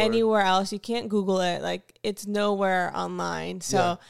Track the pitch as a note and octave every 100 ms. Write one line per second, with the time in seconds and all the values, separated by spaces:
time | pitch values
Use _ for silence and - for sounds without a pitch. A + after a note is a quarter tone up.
0 | A3 A3+ A3+ G#3+ F#3+ F#3 G3 G#3 - A#3
1 | A3+ G#3 F#3+ F#3 F3+ F3 D#3+ F3+ - _
2 | G#3+ G3 G3 G#3 G#3 G3 G3 F#3 F3+ -
3 | F3+ F3+ F3 E3 E3 F#3 - G3 F3 F3
4 | -